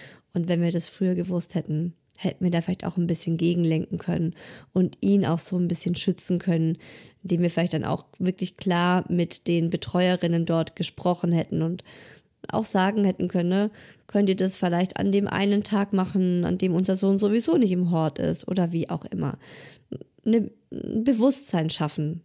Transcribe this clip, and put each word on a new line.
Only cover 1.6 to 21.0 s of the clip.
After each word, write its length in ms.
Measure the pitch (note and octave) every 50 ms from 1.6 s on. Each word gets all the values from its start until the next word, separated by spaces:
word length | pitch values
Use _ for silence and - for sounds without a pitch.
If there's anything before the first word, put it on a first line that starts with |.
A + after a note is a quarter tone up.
| - - D3+ D#3 E3+ F3 - _ _ _ _
hätten 260 | - - F#3 - - F#3
wir 80 | F3+
da 100 | F3 E3+
vielleicht 240 | E3 - F3+ - -
auch 120 | F3 -
ein 100 | F#3 F3
bisschen 300 | E3+ E3 - - E3 E3
gegenlenken 600 | E3 E3+ E3+ F3 F3 E3+ D#3+ D#3+ D#3 - - F#3
können 380 | E3+ - - F3 - D#3+ E3 - - - - - - - _
und 260 | _ F#3+ F#3 - - -
ihn 240 | - G3 G3+ G3+ F#3+
auch 140 | - E3 E3
so 180 | - - F#3
ein 100 | F3+ F3+
bisschen 280 | E3+ F3 - - F3 F3
schützen 440 | - - - F3 - - - F#3 E3+
können, 380 | - G3 E3+ E3 D#3+ E3 E3+ - - - - - - - _ _
indem 200 | - F#3 F3 E3
wir 80 | F3 E3+
vielleicht 240 | - E3 E3+ F3 -
dann 120 | D3+ -
auch 200 | - - - - _ - -
wirklich 380 | F#3 F#3 F#3 - F#3 F3+ -
klar 480 | - - F#3+ F3 F3 F3 F3+ F3+ F#3 - -
mit 380 | F3 F3 E3+ E3+ - - -
den 220 | - E3+ E3+ E3 E3
Betreuerinnen 760 | E3 - - - - F3+ F3+ F3+ F3+ F3+ - E3+ E3+ E3+ E3
dort 300 | E3 E3 E3 D#3+ - -
gesprochen 560 | - D#3+ - - - - F3+ F3 - - E3+
hätten 300 | E3+ E3 D#3+ - - D#3+
und 220 | D#3+ E3 F3+ F3+ - - - - - - - - _ _ _ _ - -
auch 160 | - G#3+ A3
sagen 400 | - - G3 F#3 G3 G#3+ A3 G3+
hätten 240 | F#3+ F#3 - F3+ F3
können, 200 | - F3+ E3+ F3
ne, 220 | F#3 G3 G#3 G#3+ - - - - - _ _
könnt 220 | - - G3+ G#3 F#3+
ihr 60 | F#3+
das 220 | G3 F#3 F#3+ F#3
vielleicht 400 | - F#3 F3 E3+ E3+ F#3 F#3 -
an 140 | - G3 G3+
dem 160 | F#3+ G3+ G3+
einen 360 | - - F3+ G3 G3+ G3+ G#3 G3+
Tag 300 | - G#3+ G3 G3+ G3+ -
machen, 500 | F#3 F#3 F3+ - F#3+ F#3 F3+ F3 F3 F3
an 140 | E3 F3+
dem 180 | F3+ F#3 F#3 E3+
unser 200 | F3+ F#3+ F#3+ F#3+
Sohn 220 | F#3 F#3+ F#3+ G3
sowieso 400 | G3 G#3 G3+ G#3 A#3 A#3 - E4
nicht 140 | D#4 A#3+ F#3+
im 180 | F3+ F3+ F3+ E3+
Hort 300 | F3 D#3+ D#3+ D#3 - -
ist 280 | - E3 E3 - -
oder 240 | - F#3 F#3+ F3 E3
wie 180 | F3 E3 - -
auch 160 | F3 D#3+ -
immer. 320 | - - F3+ D#3 C#3+ - - - - - - - - - - _ _ - C3+ - - _ _ _
Ne, 280 | A3 A3 A#3 G3+ - - _ _ _
ein 320 | - - - - - A3